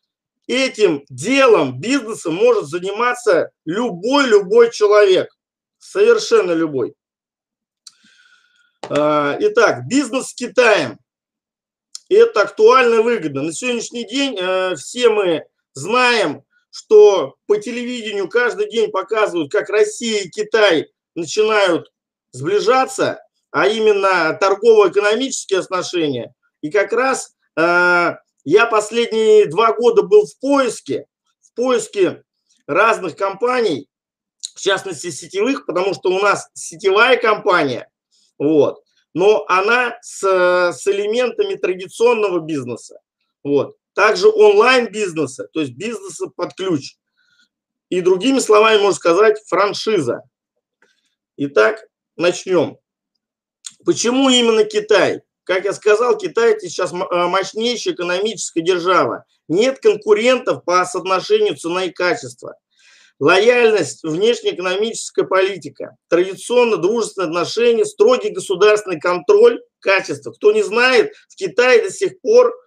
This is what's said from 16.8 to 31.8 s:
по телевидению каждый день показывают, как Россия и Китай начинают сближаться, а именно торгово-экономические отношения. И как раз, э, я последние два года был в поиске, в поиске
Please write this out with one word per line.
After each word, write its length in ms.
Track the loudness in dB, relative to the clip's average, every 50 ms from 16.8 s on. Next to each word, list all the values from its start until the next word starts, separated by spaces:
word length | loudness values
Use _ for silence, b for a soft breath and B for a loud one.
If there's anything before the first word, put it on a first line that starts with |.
| _ 4 6 8 8 8 6 2 -2 -6 -10 _ _
по 100 | -2 -2
телевидению 720 | -2 -2 -8 -8 -8 -8 -8 -8 -8 -8 -8 -6 -6 -8 -2
каждый 400 | -2 -2 -2 -2 -2 -4 -6 -4
день 220 | -2 -2 -2 -2
показывают, 600 | -2 -6 -6 -4 -2 -2 -2 -2 -2 -6 -6 -2
как 200 | -4 -4 -4 -2
Россия 520 | 0 0 0 0 -2 -6 -4 -4 -4 -4
и 60 | -6 -6
Китай 640 | -8 -8 -6 -2 2 4 4 4 4 2 -2 _ _ _ _ _ -10
начинают 760 | -10 -10 -6 -2 0 0 2 2 2 2 2 0 -2 -4 _ _ _ _ _ _ _ _ _ -14
сближаться, 880 | -8 -6 -2 -2 0 2 2 2 2 2 -2 -2 -4 -4 -4 -4 -8 -14 _ _ _ _ _
а 160 | -4 -2 0 0
именно 680 | 0 2 2 2 2 2 2 0 0 2 0 -2 -2 0
торгово-экономические 1200 | 0 0 0 2 4 4 6 6 4 4 2 0 0 0 0 0 -4 -6 -8 -10 -6 -2 -2 -2
отношения. 720 | -2 -4 -6 -6 -6 -4 -4 -2 -2 -2 -4 -6 -10 -12 _ _ _ _ _ -12
И 100 | -12 -2
как 220 | -2 -2 0 0
раз, 440 | 0 0 0 0 -2 -4 -8 -16 _ _ _ _ -4
э, 580 | -2 0 2 2 2 2 2 2 2 0 -2 -4 -8 _ _ _ _ -4
я 220 | 0 2 2 2
последние 800 | 4 0 -2 -2 -2 -2 -2 -2 -2 -2 0 4 6 6 6 4
два 260 | 4 0 0 0 0
года 300 | 0 2 0 2 4 2
был 240 | 2 4 4 4 4
в 120 | 2 -10 -8
поиске, 640 | -2 0 0 0 0 -2 -4 -10 -10 -8 -8 -8 -8 _ _ _ _ _ _ _
в 140 | _ _ -6
поиске 720 | -4 -2 -2 -2 -2